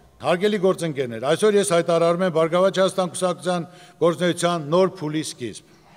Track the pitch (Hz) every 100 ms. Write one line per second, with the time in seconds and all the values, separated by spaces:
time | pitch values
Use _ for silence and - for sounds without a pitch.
0 | _ - 139 175 208 208 190 170 165 139
1 | 127 113 131 160 214 202 185 170 170 165
2 | 170 175 185 160 165 175 190 185 190 185
3 | 180 - 185 180 175 175 156 - - -
4 | 165 151 175 165 170 170 143 170 185 185
5 | 160 156 143 - 117 90 - _ _